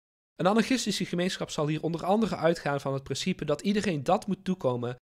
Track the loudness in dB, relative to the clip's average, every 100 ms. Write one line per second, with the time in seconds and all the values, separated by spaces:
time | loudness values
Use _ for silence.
0 | _ _ _ _ 2 4 4 2 0 -2
1 | -2 0 -2 -2 -6 -2 0 0 -2 -2
2 | 2 2 2 2 2 2 0 -2 -2 -4
3 | -4 -4 -2 -4 -2 -2 0 0 0 -2
4 | 2 0 0 -4 -2 -2 0 0 -4 -8
5 | _